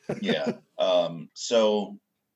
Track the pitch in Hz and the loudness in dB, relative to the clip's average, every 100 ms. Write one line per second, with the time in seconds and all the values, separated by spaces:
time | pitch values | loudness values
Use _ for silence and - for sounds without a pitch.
0 | - 196 - - - - _ - 92 90 | -8 -6 -2 -2 -2 -6 _ -2 2 2
1 | 85 82 - - - 117 107 104 101 101 | 2 -4 -14 -12 0 2 4 2 -2 -12
2 | _ _ _ | _ _ _